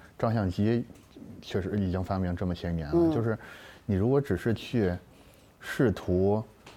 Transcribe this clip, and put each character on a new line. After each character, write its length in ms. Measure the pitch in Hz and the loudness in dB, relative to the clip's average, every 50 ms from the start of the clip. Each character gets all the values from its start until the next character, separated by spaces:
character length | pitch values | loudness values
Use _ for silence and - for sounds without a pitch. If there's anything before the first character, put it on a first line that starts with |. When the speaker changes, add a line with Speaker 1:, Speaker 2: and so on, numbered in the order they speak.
| - - - | -14 -20 -6
Speaker 1:
照 160 | - - 117 110 | -2 -2 0 0
相 160 | 113 101 92 | 0 0 0
机 360 | 87 - 101 110 117 117 127 - - - - - - - - - - - | 0 2 2 2 2 0 -2 -6 -12 -20 -20 -20 -20 -18 -18 -18 -18 -16
确 200 | - - - 104 | -10 -6 -4 -4
实 180 | 90 90 98 107 | -2 -2 0 0
已 100 | 98 92 | 0 0
经 140 | 87 92 90 | 0 -2 -2
发 160 | - 101 95 | -2 -2 -2
明 160 | 92 87 87 | 0 -2 -2
这 100 | 85 101 | -2 -2
么 80 | 90 87 | -4 -4
些 180 | - - 87 | -4 -4 -4
年 160 | 85 82 78 | -4 -4 -2
了。 60 | 71 - | 0 2
Speaker 2:
嗯。 160 | 170 170 165 | 4 4 4
Speaker 1:
就 140 | 156 117 113 | 2 0 0
是 160 | 117 110 - - - - - - - - - - | -2 -2 -4 -8 -14 -18 -18 -20 -20 -20 -10 -4
你 100 | - 101 | 0 0
如 140 | 92 101 120 | 2 2 4
果 100 | 135 143 | 4 2
只 160 | 143 - 95 | 2 2 -2
是 180 | 85 - 120 107 | 0 0 0 0
去 400 | - - - - 120 104 90 87 85 - - - - - - - - - - - _ | 0 -2 -2 0 2 2 2 0 -2 -6 -14 -20 -20 -20 -20 -20 -20 -20 -20 -20 _
试 300 | - - - - 147 113 | -12 -6 0 2 2 2
图 520 | 90 - - - 90 90 95 98 104 107 110 - - - - - - | 2 0 0 0 2 4 4 4 2 2 -2 -6 -14 -20 -20 -20 -20